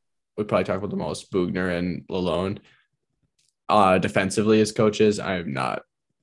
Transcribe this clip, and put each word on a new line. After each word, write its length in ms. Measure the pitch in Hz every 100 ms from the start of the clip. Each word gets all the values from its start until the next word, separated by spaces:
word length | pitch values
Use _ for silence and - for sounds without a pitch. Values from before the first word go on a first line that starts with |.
| _ _ _ -
we 80 |
probably 200 | 104 98
talk 140 | 92 95
about 120 | 101
the 60 | 95
most, 340 | 82 - -
Bugner 440 | 98 90 90 90 87
and 300 | 90 76 -
Lalonde, 520 | 92 90 82 95 101 _ _ _ _ _ _ _ _ _ _ -
uh, 300 | 107 95 92
defensively 640 | 104 104 95 104 107 110
as 120 | 107
coaches, 460 | - 107 104 107 104
I'm 340 | - 90 85
not 300 | 67 64 50 - _ _ _